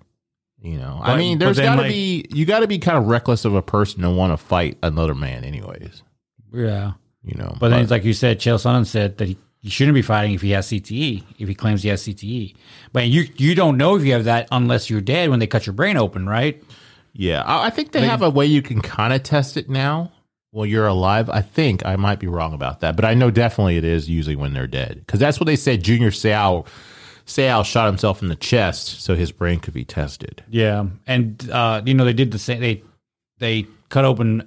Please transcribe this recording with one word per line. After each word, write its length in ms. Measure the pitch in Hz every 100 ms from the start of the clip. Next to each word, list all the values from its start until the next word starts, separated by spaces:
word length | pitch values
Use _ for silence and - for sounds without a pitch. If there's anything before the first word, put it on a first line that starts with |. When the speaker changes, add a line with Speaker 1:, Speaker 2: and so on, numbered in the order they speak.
| _ _ _ _ _ _
Speaker 1:
You 140 | 87 80
know, 200 | 65 73
I 60 | -
Speaker 2:
But, 60 | 123
Speaker 1:
mean, 200 | 175 160
Speaker 2:
but 60 |
Speaker 1:
there's 120 | 151 131
Speaker 2:
then, 80 | 135 135
Speaker 1:
gotta 60 |
Speaker 2:
like 100 | 135
Speaker 1:
be, 320 | 202 196 175 -
you 160 | 147 160
gotta 200 | 214 220
be 120 | 196
kinda 220 | 175 160
reckless 440 | 107 117 - 117
of 100 | 110
a 60 | 101
person 380 | - 104 104 -
to 100 | 87
wanna 280 | 90 92 78
fight 400 | - 90 85 -
another 320 | 87 78 80
man 300 | 69 69 62
anyways. 580 | - 113 92 - - - _ _ _ _ 107
Speaker 2:
Yeah. 380 | 117 113 101 101 98 _ _
Speaker 1:
You 120 | - -
know, 180 | 87 -
Speaker 2:
But 80 | 120
then 100 | 120
Speaker 1:
but 40 |
Speaker 2:
it's 80 | 110
like 140 | 117
you 100 | 107
said, 240 | 107 127 117
Chael 160 | 120 110
Sonnen 300 | 123 123 107
said 320 | 107 101 98
that 100 | 98
he, 80 | 92 _ _
he 80 | 101
shouldn't 260 | - 143
be 60 | 139
fighting 300 | 110 107 104
if 80 | 98
he 100 | 98
has 140 | 98 92
C 140 | 107
T 160 | - 113
E, 200 | 151 101 - -
if 100 | 101
he 60 |
claims 280 | 98 110 104
he 80 | 104
has 100 | 98
C 120 | -
T 120 | 98 101
E. 280 | 120 101 - - - -
But 140 | 127 120
you, 200 | 151 151 -
you 180 | 143
don't 220 | 175 165 131
know 180 | 156 202
if 80 |
you 80 | 139
have 100 | 120
that 240 | 110 117 -
unless 380 | 127 120 120 -
you're 140 | 107
dead 260 | 98 160 170
when 100 | 123
they 80 | 110
cut 200 | 117 -
your 80 |
brain 240 | 98 190 175
open, 280 | 101 98 92
right? 360 | 110 147 147 - - - _ _
Speaker 1:
Yeah, 300 | 117 92 73
I, 240 | - 151 226
I 40 |
think 220 | 226 302
they 80 | 302
Speaker 2:
They 60 | 226
Speaker 1:
have 140 | 226
a 80 | 180
way 160 | 139 147
you 160 | 147
can 180 | 131 113
kinda 380 | - - 113 135
test 400 | 135 147 135 -
it 100 | -
now. 440 | 131 139 156 170 _ _ _ _
Well, 140 | 107 107
you're 200 | 110 107
alive. 420 | 92 92 107 117
I 140 | 104
think 420 | 95 - 151 95
I 120 | - 95
might 240 | 98 98
be 60 | 92
wrong 280 | 85 80
about 260 | 76 65 -
that, 160 | 82 85
but 80 |
I 80 | 110
know 180 | 120 123
definitely 460 | 107 117 - 98 85
it 80 |
is 240 | 80 82 76
usually 280 | 82 76 71
when 180 | 69
they're 120 | 67 64
dead. 360 | 67 67 - -
'Cause 140 | 101
that's 180 | 143 147
what 80 | 160
they 100 | 147
said 260 | - 113
Junior 280 | 87 117 117
Seau, 540 | - 110 107 98 90 - - - - - - -
Seau 380 | - 135 117
shot 220 | - 120 110
himself 340 | 95 107 98
in 80 | 92
the 80 | 78
chest 640 | - 120 95 - - -
so 120 | - 87
his 160 | 85
brain 260 | - 87 85
could 140 | -
be 120 | 67 62
tested. 580 | - 73 - - - -
Speaker 2:
Yeah, 340 | 113 107 104 98 90 -
and, 420 | 127 117 107 120
uh, 300 | 123 117 110 117
you 80 |
know, 100 | 135
they 80 | 123
did 180 | 117 131
the 60 | 104
same. 220 | - 120
They, 220 | 120 104 - _ _ _ _ -
they 280 | 117 113 101 - -
cut 160 | 135
open 380 | 135 113 113 113